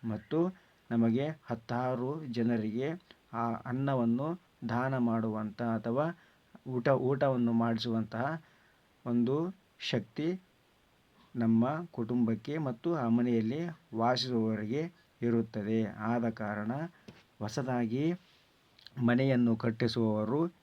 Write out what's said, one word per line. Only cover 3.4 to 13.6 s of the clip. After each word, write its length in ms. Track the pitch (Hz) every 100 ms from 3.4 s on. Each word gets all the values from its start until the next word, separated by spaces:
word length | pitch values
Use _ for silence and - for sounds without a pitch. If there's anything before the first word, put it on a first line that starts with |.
| 117 113
ಅನ್ನವನ್ನು 720 | - 127 139 131 117 117 147 175 _ _ 117
ದಾನ 300 | 117 131 135
ಮಾಡುವಂಥ 640 | 120 113 113 107 107 101 120
ಅಥವಾ 420 | 113 110 120 156 170 - _ _ - -
ಊಟ, 220 | 127 120 131
ಊಟವನ್ನು 520 | 127 135 139 127 117
ಮಾಡಿಸುವಂತಹ 880 | 117 117 113 117 113 110 113 131 160 - _ _ _ _ _
ಒಂದು 480 | - 120 120 139 170 190 _ _
ಶಕ್ತಿ 600 | - 123 101 - 156 185 _ _ _ _ _ _ _ _ _
ನಮ್ಮ 520 | 123 113 113 120 156 170
ಕುಟುಂಬಕ್ಕೆ 680 | - 113 123 113 110 113 151
ಮತ್ತು 360 | 147 117 170
ಆ 140 | 170 120
ಮನೆಯಲ್ಲಿ 640 | 117 123 117 110 139